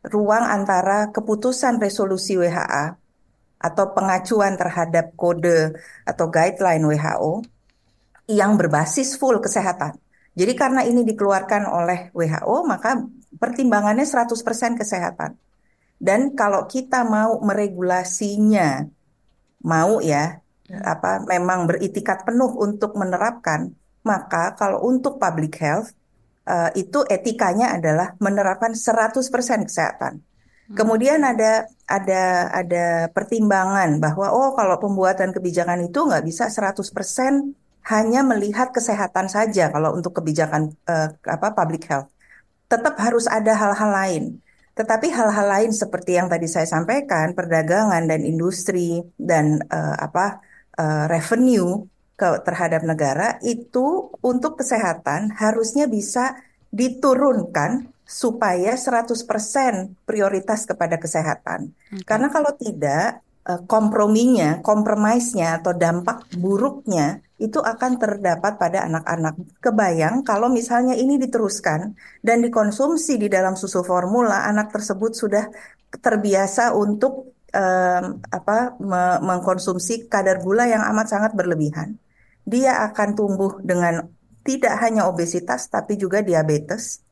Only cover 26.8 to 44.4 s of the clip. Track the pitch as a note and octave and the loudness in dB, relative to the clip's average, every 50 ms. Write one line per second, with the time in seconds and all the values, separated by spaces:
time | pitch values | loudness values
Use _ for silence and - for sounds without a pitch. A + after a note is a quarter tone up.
26.8 | F3+ - - D4 C#4+ - G#3 F#3 - A#3+ A#3 A#3 A3 F#3 F3+ G#3 A#3+ A#3+ G3 F3+ | -6 -2 0 0 2 2 0 0 0 -4 -2 0 0 0 2 2 0 0 0 -2
27.8 | D#3+ D#3+ D3+ D#3+ F3+ F#3 - - G#3 G3 G3+ G3+ G3 F#3+ F#3+ F#3+ A3+ A3+ A3+ A3+ | 0 0 2 2 0 -2 -4 -4 -2 -2 0 0 0 0 0 -2 -2 -4 -4 -2
28.8 | - - A3+ A3+ G#3+ A3 A3 C4+ B3+ C4 C4 B3 B3 A#3+ A#3+ G#3+ F3+ - - - | -2 0 2 2 0 0 0 -2 -4 -2 -2 -4 -2 -2 -2 -2 -2 -4 -2 -2
29.8 | D#3 - - - - C3 D3 D3+ _ _ _ _ _ _ _ _ _ - G3+ G#3 | -2 -2 -2 -6 -8 -8 -8 -10 _ _ _ _ _ _ _ _ _ -8 -2 0
30.8 | A3 A3 A3+ A3 B3 C#4 D4+ D#4 D4 C4 A#3+ A3 A3 A3 A3 A3 A3 - _ _ | 2 2 2 2 2 2 4 4 2 2 2 2 2 4 4 2 0 -4 _ _
31.8 | _ - - G3 F#3+ F#3+ F#3+ F#3 F#3 F#3 F#3 F3 F3+ - - F3+ F3+ E3+ F3 F3 | _ -4 -4 -2 0 0 0 2 2 2 2 2 0 0 -2 -4 -2 -2 -2 0
32.8 | F3 E3+ E3+ E3 E3 E3 _ G3 G3+ - A#3 A3+ G#3+ G#3 G3 F#3+ F#3 F#3+ G3 G3 | 0 0 0 0 0 -2 _ -4 -2 -2 0 0 2 4 4 2 2 2 2 2
33.8 | F#3 D#3+ D3 D3+ D3+ D3+ D3+ F#3 G3 G3 - A#3+ C4+ C4+ C4 B3+ G#3+ F#3 F3+ F3+ | 2 2 2 2 2 0 0 0 0 0 2 2 2 2 2 2 2 2 2 0
34.8 | - G3+ G3 F#3+ F#3 F#3 F#3+ F#3+ F#3+ F#3 F3+ F#3 F3+ F3 E3 F3 E3+ E3+ F3 F3 | 0 -2 0 2 2 2 2 2 -2 -2 -2 -4 -4 -2 -2 0 0 0 0 -2
35.8 | E3+ F3 F3 C#4+ E4 D4 F#3 D3+ D3+ E3 D#3+ - A#3+ A3 G#3+ - G#3 F#3+ G3 - | -2 -2 -2 0 2 2 2 0 0 -2 -4 -4 -4 -4 -2 -2 -2 -2 -2 -4
36.8 | F#3+ - - G#3 F#3+ - - - B3+ C4+ C#4 C#4 C#4+ C#4 C#4 _ _ _ _ _ | -10 -8 -8 -8 -8 -6 -4 -2 0 2 2 0 0 -4 -10 _ _ _ _ _
37.8 | _ - A3+ G#3+ A3+ A3+ A#3+ C4 C4+ C4 A#3 G#3 G3+ G#3 G#3 A3+ B3+ B3+ - A#3+ | _ 0 0 2 2 2 2 2 2 2 2 0 0 -2 0 -2 -2 0 0 -4
38.8 | A#3 - G#3 G3+ G3 F3+ - F#3 G3 F#3+ - G#3 A3 A3+ F#3+ F#3+ E3 D3+ D3+ D3 | -2 -2 -2 -2 -2 -2 -2 -2 -2 0 0 0 0 2 2 2 2 2 2 0
39.8 | D#3 D3+ - F3 E3+ F3+ F3+ F#3 E3 D#3 D3+ D#3+ D#3 D3+ D#3+ D#3 D#3 D3+ D#3 _ | 0 0 0 -2 -4 -4 -4 -2 -2 0 0 0 0 0 0 -2 -2 -2 -6 _
40.8 | _ - E3+ D#3+ D#3 D#3 D3+ _ - - E3 D3+ - G#3+ G#3+ G#3 E3+ D#3 D#3+ D#3 | _ -2 -2 0 -2 -2 -6 _ -6 -6 -4 -2 -2 -2 0 0 0 0 -2 -6
41.8 | - - D3+ C3+ C3+ _ _ _ _ _ - - _ _ _ _ _ _ A#3+ A3+ | -6 -4 -4 -6 -6 _ _ _ _ _ -20 -20 _ _ _ _ _ _ -2 0
42.8 | A#3 D4+ D4+ - G#3+ A#3+ A#3 A#3 A#3 - - A3 G#3+ A3 A3 G#3 G#3+ G3+ G3+ G#3 | 2 -2 0 0 0 2 2 2 0 2 0 2 2 2 2 4 2 2 2 2
43.8 | G#3+ G#3+ G3+ F#3+ F#3+ F#3+ F3 D3+ - - - - | 2 2 2 0 0 0 -2 -2 -4 -6 -10 -14